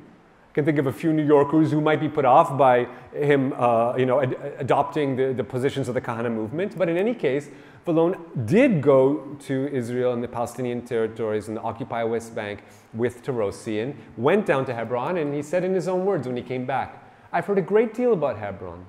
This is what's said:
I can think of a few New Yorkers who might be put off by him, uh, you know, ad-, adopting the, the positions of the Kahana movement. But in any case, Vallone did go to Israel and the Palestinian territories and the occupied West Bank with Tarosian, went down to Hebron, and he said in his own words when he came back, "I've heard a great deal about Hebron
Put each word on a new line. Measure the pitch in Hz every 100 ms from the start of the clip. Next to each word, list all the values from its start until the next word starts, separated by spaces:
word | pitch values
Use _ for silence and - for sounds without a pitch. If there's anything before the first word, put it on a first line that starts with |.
| - - _ _ _
I |
can | - 147
think | 151
of | 135
a |
few | 127 165
New | 156
Yorkers | 147 147 147 160 151
who | 151
might | 151 151
be | 151
put | 151 135
off | 143 165 139
by | 135 123 120 - -
him, | 143 143 143 131 151
uh, | 120 113 117 131
you | 127
know, | 131
ad-, | 131 - 143 -
adopting | 135 135 139 156 139 127
the, | 135
the | 127
positions | 107 127 131 139 123
of |
the | 123
Kahana | 127 113 120
movement. | 113 110 147 202 170
But | 175
in | 170
any | 214
case, | 247 147 143 143 - - - -
Vallone | 160 170 190 - - 107
did | 196 277 170
go | 135 135 131 151 - 143 -
to | 131 143
Israel | 139 117 123 123
and | 120
the | 120
Palestinian | 117 117 - 123 120
territories | 120 117 113 113 113 107 104
and | 107
the |
occupied | 113 107 131 117
West | 117 113 113
Bank | 120 104 101 - - _
with | 110 120 -
Tarosian, | - 120 101 - 117 107 123 143 - -
went | 127 202 190
down | 139 131
to |
Hebron, | 117 113 123 139 180
and | 147
he | 143
said | 143 180
in | 180
his | 190 160
own | 185
words | 190 185 123
when | 123
he |
came | - 127 127
back, | 127 104 - - - -
"I've | 175 170
heard | 196
a |
great | 160 214 233
deal | 226 247
about | 196 139 107
Hebron | 101 92 92 85